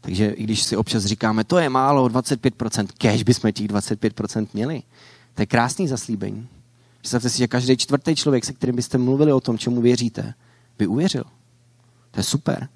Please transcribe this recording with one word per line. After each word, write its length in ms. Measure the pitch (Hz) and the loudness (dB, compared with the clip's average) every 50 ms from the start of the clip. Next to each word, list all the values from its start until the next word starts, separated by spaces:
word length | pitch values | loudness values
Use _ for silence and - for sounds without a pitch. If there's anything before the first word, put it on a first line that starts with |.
Takže 300 | - - 92 92 107 104 | -6 -6 -2 0 0 0
i 140 | 101 - 110 | 0 -4 -4
když 180 | 107 110 107 - | -2 -2 -2 -2
si 140 | - 117 | -2 0
občas 280 | 101 110 - - 113 - | -2 -2 0 0 -2 0
říkáme, 400 | 101 107 - - 110 110 110 110 | 0 -2 0 0 0 2 0 0
"To 140 | _ 170 180 | _ 2 2
je 100 | 170 139 | 2 2
málo, 400 | 127 131 131 135 143 139 127 123 | 2 2 2 4 4 4 4 4
dvacet 320 | 110 127 123 - 143 117 | 2 0 0 0 -4 0
pět 140 | - 131 - | 0 -2 0
procent", 380 | _ 120 110 - - 104 95 - | _ -6 -4 -2 -2 -4 -4 -6
kéž 300 | _ - 120 104 120 110 | _ 2 2 2 4 4
bychom 300 | 98 120 - - 110 104 | 4 2 4 2 -2 0
těch 160 | - 104 104 | 0 -4 -2
dvacet 320 | 101 104 - - 110 104 | -2 -2 -2 -2 -6 -2
pět 140 | - 110 - | -2 -4 -2
procent 400 | - 104 101 - 113 107 98 - | -2 -8 -4 -4 -4 -6 -4 -4
měli. 280 | 104 110 135 160 127 - _ _ _ - - - _ _ _ _ | -4 -4 -4 -4 -8 -10 _ _ _ -20 -20 -20 _ _ _ _
To 80 | - 107 | -4 -4
je 40 | |
krásný 420 | 101 - 120 117 123 - - 190 151 | 2 2 2 2 2 0 -2 -2 -2
zaslíbení. 600 | 131 117 - - 113 101 98 98 104 104 117 127 - - - _ _ _ _ _ _ _ | -2 -4 -4 -6 -6 -6 -6 -8 -8 -10 -12 -16 -20 -20 -20 _ _ _ _ _ _ _
Představte 300 | _ - - 120 113 123 | _ -2 -2 0 0 0
si, 80 | 117 - | 0 0
že 100 | 123 117 | 0 2
každý 280 | - 123 123 123 131 | 2 0 4 4 2
čtvrtý 400 | 123 - - 139 135 - - 160 | 2 2 0 0 0 2 0 -2
člověk, 280 | 143 - 151 139 123 - | 0 2 2 2 2 0
se 80 | - 135 | -2 -8
kterým 240 | _ - 127 123 | _ -2 -2 -2
byste 220 | 120 120 - - 127 | -2 -4 -2 0 0
mluvili 340 | 123 123 135 139 151 156 143 | 2 2 2 4 4 4 4
o 80 | 131 | 2
tom, 180 | - - 117 113 | 2 0 -4 -2
čemu 220 | - 123 123 120 | -2 -2 -2 2
věříte, 540 | 117 123 123 120 120 117 - - 104 110 117 _ _ _ _ _ _ _ _ _ | 4 4 4 4 0 -4 -4 -6 -10 -10 -12 _ _ _ _ _ _ _ _ _
by 80 | 107 | -2
uvěřil. 380 | 87 98 127 165 190 - 123 - - _ _ _ _ _ _ _ _ _ _ _ _ _ _ _ _ | 0 0 0 0 0 -2 -2 -6 -8 _ _ _ _ _ _ _ _ _ _ _ _ _ _ _ _
To 100 | - - | -6 -4
je 40 | 98 | -4
super. 440 | - - 143 - - 135 - 127 135 _ | -2 -2 -2 -2 -2 -4 -4 -6 -12 _